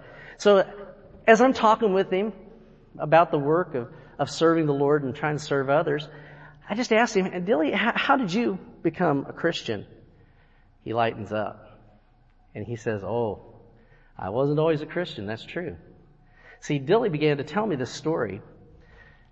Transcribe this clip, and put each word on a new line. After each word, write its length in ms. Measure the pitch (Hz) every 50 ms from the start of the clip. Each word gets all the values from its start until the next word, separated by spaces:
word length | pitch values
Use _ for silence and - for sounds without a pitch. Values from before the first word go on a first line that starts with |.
| - - - - - - -
So 300 | - - 208 202 190 - - - - - - - - - - - - -
as 140 | - 226 202
I'm 140 | 247 262 262
talking 400 | - - 214 220 - 233 208 185
with 160 | 190 190 190
him 240 | 185 185 208 220 - - - - - - - - - - - - - -
about 320 | 147 151 156 160 175 170
the 80 | - 151
work 360 | 139 143 156 175 180 - -
of, 140 | 127 117 - - - - - - -
of 100 | 143 -
serving 360 | - - 165 165 165 165 160
the 80 | 147 139
Lord 300 | 139 143 139 151 151 139
and 120 | 127 135
trying 220 | - - 151 151
to 60 | 143 -
serve 260 | - 147 139 135 135
others, 380 | 139 156 175 160 143 151 151 - - - - - - - - - - - - -
I 60 | 202
just 160 | 226 247 -
asked 240 | 226 214 240 240 -
him, 120 | 196 185
"And 180 | 185 - 180 180
Dilly, 260 | 185 240 294 320 269
how, 220 | - 185 202 233 -
how 220 | 196 - - 277
did 160 | 269 247 170 165
you 260 | 226 240 226 196 185 - - - -
become 440 | - 165 156 - 185 165 139 139 135 -
a 40 | -
Christian?" 520 | - - 165 - - - - 110 98 104 - - - - - _ _ _ _ _ _ _ _ _ _ _ _ _ _ -
He 100 | - 110
lightens 380 | 117 117 113 - 113 104 92
up 480 | 104 107 104 - - - - - - - - - - _ _ _ _ _ _ _ _ _ _ _ -
and 120 | 113 104
he 100 | 113 120
says, 280 | 113 - 120 107 101 95
"Oh, 580 | 90 110 120 120 107 92 - - - - - - - - _ _ _ _ _ _ _ _
I 120 | - - 92
wasn't 300 | 104 127 139 143 151 147
always 220 | 156 165 160 147
a 40 | 151
Christian, 400 | 151 - 170 175 175 - 113 101
that's 200 | 101 110 107 -
true." 320 | - - 170 180 143 87 80 - - - - - - _ _ _ _ _ _ - - - -
See, 200 | - - 147 139
Dilly 300 | 131 135 196 226 254 208
began 280 | 151 143 156 151 147
to 60 | 143 147
tell 200 | - - 208 220
me 120 | 214 160
this 140 | 127 127 -
story. 500 | - - - 156 160 165 123 101 95 107 - - - - - - - - - - - - - - - _ _ _